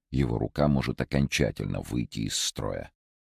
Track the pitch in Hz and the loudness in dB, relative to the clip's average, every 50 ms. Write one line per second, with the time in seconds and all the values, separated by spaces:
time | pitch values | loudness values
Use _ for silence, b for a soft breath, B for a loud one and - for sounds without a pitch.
0 | _ _ 64 65 69 57 57 57 55 - - 73 73 73 69 67 - 64 - - | _ _ 0 2 2 2 2 0 -2 -2 0 2 4 4 4 2 2 0 -2 -4
1 | - - 69 69 69 - - - 67 52 - - 50 50 50 50 - 50 53 60 | -2 0 2 2 2 2 2 2 2 2 0 -2 -4 -4 -4 -6 -6 -4 -2 -2
2 | 57 - - 55 53 50 - - - - - - 52 50 50 50 - - _ _ | -2 -2 -4 -4 -4 -2 -2 -2 -2 -2 -4 -4 -4 -4 -4 -6 -8 -12 _ _
3 | _ _ _ _ _ _ | _ _ _ _ _ _